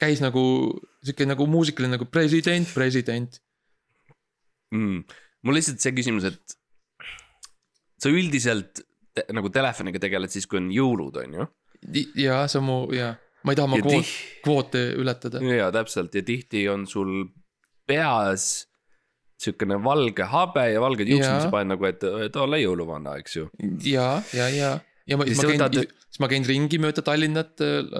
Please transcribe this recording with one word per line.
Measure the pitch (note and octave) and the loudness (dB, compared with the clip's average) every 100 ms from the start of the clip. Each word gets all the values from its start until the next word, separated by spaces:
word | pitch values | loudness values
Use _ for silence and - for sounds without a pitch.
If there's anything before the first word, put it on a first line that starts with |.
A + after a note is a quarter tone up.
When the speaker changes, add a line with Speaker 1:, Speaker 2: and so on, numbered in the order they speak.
Speaker 1:
käis | D3+ D3 | 0 2
nagu | C3+ B2+ B2+ C3 C3 - - _ | 2 2 4 2 0 -4 -10 _
siuke | C3+ C#3 C#3 | -8 -2 0
nagu | C3+ D3 | 2 4
muusikaline | E3 D#3 D3+ B2+ | 4 2 0 0
nagu | B2 | 0
president, | A#2+ E3 D#3 D#3+ D#3+ F3 E3+ | 0 2 4 4 2 0 0
president. | - C3 B2+ A#2+ A#2 B2 - _ _ _ _ _ _ _ _ _ _ _ _ - | 0 2 2 0 -4 -6 -12 _ _ _ _ _ _ _ _ _ _ _ _ -8
Speaker 2:
Mm. | A2 G#2+ F#2 - - - _ | -2 -2 -2 -8 -20 -20 _
Mul | B2+ | -2
lihtsalt | D3 D#3+ C3 | 0 0 -2
see | C3+ | -4
küsimus, | B2+ B2 A2 | -2 -2 -2
et | F#2+ - - - _ _ _ _ - - - _ - _ _ _ _ - | -2 -6 -16 -20 _ _ _ _ -18 -18 -20 _ -20 _ _ _ _ -4
sa | C3+ | 2
üldiselt | E3+ F3+ C#3+ A#2+ A2 F#2+ - - _ _ - | 2 2 0 0 0 -4 -14 -20 _ _ -8
te-, | - | -4
nagu | A2 G2 | -4 -2
telefoniga | C3+ C3+ A2+ F#2+ F2+ | 0 -2 -2 -6 -4
tegeled | G2 F#2+ F#2 | -2 -2 -4
siis, | G2 - | -6 -4
kui | G2 | -2
on | F#2 | 0
jõulud, | G2+ C3 A2+ C#2+ C2 | 2 2 2 -2 -8
on | B1+ D#2+ | -10 -8
ju? | C3+ _ _ _ | -8 _ _ _
Speaker 1:
Di-, | - C#3+ - - | -6 -4 -4 -2
jaa, | C3+ C3 C#3+ | 0 0 0
see | C#3+ | 0
on | C3+ | 0
mu, | B2+ B2+ | -2 -2
jaa. | B2+ A#2+ A2+ _ _ | -4 -4 -8 _ _
Ma | C#3 | 0
ei | C#3 | 2
taha | C#3 | 4
oma | B2+ | 4
Speaker 2:
Ja | A2+ | 4
Speaker 1:
kvoot-, | D3 | 4
Speaker 2:
tih-, | E3 - - - | 2 -6 -12 -6
Speaker 1:
kvoote | D3 D3 C3 B2+ A#2+ B2+ | 0 2 2 -2 -2 -2
ületada. | B2+ A#2+ B2 B2+ | -2 -2 -6 -4
Speaker 2:
Jaa, | C3 B2 F#2+ | 0 2 2
täpselt. | G#2+ A2 - E2+ | 2 0 -2 -2
Ja | G2 | -2
tihti | F#2+ A#2+ - G#2+ G2+ | -2 -4 -2 -2 0
on | G2+ G2 | -2 -4
sul | G#2 F#2+ F#2+ F#2+ - _ _ _ _ - | -4 -2 -2 -6 -10 _ _ _ _ -2
peas | C#3+ D#3 A#2 G2+ F#2+ - - - _ _ _ _ _ _ - | 0 2 2 2 0 -2 -4 -8 _ _ _ _ _ _ -8
siukene | - - G2+ G2+ | -6 -4 -2 0
valge | A2+ D3 B2 G2 | 0 2 0 -2
habe | F#2+ C#3+ F3+ D3 B2 | -2 0 0 2 2
ja | A2 | 2
valged | B2+ B2 G#2 | 2 0 2
juuksed, | C#3 C3+ | 4 4
mis | C3+ | 2
Speaker 1:
Jaa. | D#3+ | 2
Speaker 2:
sa | |
paned | G#2+ G2 | 0 0
nagu, | F#2+ | 0
et, | F#2+ F2 G2 G#2 | 0 0 -2 -2
et | G#2+ C#3+ | -4 -2
ole | C3+ D3+ | 0 2
jõuluvana, | A2 F2 E2 D2+ C#2+ C#2+ | 2 0 -2 -6 -8 -10
eks | - E2 | -8 -8
ju. | D#2 - G2+ - | -8 -6 -6 -4
Speaker 1:
Jaa, | - C3+ B2+ D3 G#3+ | 0 0 2 -2 -4
jaa, | B2+ B2 | -2 -2
jaa. | C#3+ C#3 C#3 - _ | 0 -2 -4 -8 _
Ja | - C#3 | -4 0
ma, | C#3 | 2
Speaker 2:
Siis | D3+ | 4
Speaker 1:
ma | |
Speaker 2:
sa | D3 | 4
Speaker 1:
käin, | D3 | 4
Speaker 2:
võtad | C#3 C3+ | 4 2
Speaker 1:
siis | - _ _ - | -2 _ _ -2
ma | C3+ | 0
käin | C3+ B2+ | 2 2
ringi | C3+ D3 D#3+ | 2 2 2
mööda | D#3 D3+ | 0 0
Tallinnat, | D3 D3+ D#3 D#3 D#3+ - | 0 0 2 0 -4 -4
äh, | D3 D3 C#3 | -2 -2 -4